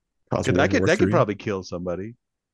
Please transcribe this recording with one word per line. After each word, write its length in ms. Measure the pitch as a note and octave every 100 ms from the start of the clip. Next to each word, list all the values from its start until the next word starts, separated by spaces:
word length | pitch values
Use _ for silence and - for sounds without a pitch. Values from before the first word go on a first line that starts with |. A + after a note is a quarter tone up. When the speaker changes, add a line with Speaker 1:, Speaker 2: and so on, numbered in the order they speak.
| _ _ _
Speaker 1:
Cause 120 | -
Speaker 2:
'Cause 120 | G2 -
that 140 | E3
Speaker 1:
World 20 |
Speaker 2:
could, 120 | C4
Speaker 1:
War 40 | F#3
Speaker 2:
that 120 | F#3+
could 100 | F#2+
Speaker 1:
Three. 20 |
Speaker 2:
probably 240 | B2+ A2 G2+
kill 280 | - G2
somebody. 520 | F#2 F2+ F2+ F2 G2+ A#2+ _ _ _